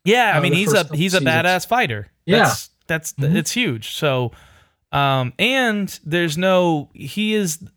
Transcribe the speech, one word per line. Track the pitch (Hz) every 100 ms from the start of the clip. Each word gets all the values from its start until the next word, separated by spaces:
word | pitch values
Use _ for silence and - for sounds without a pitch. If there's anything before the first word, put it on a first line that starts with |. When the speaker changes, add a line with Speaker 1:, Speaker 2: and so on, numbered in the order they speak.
Speaker 1:
Yeah, | 185 240 226
I | 156
Speaker 2:
Uh, |
Speaker 1:
mean, | 143
Speaker 2:
the | 170
Speaker 1:
he's | 208
a, |
Speaker 2:
first | 214
couple | 151 156
Speaker 1:
he's | 185
a | 185
Speaker 2:
seasons. | 156
Speaker 1:
badass | 160 175 185 -
fighter. | 240 190 107 - _
Speaker 2:
Yeah. | - 220
Speaker 1:
That's, | 160 110 - _ -
that's, | 160 -
Speaker 2:
Mm-hmm. | - 139 170
Speaker 1:
it's | -
huge. | 240 226 117 -
So, | - 151 131 123 - - _ _ _ _
um, | 143 139 135 123 -
and | 226 269 240 208 190 -
there's | 156 175 170 151
no, | 190 185 175 151 -
he | - 131 202 214
is, | 214 185 - 104